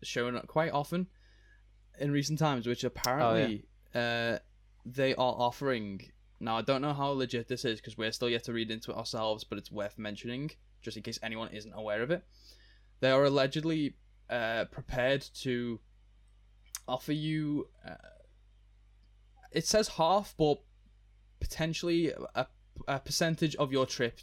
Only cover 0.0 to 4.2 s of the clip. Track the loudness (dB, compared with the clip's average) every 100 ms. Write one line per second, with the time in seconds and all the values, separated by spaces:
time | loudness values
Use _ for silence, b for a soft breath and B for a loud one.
0 | -6 -2 -2 -2 -2 0 0 0 0 -2
1 | -2 b b b b b b -20 -18 -4
2 | 0 0 0 2 2 2 0 0 -2 0
3 | 2 4 4 4 2 0 -8 -20 -6 -2
4 | 0 0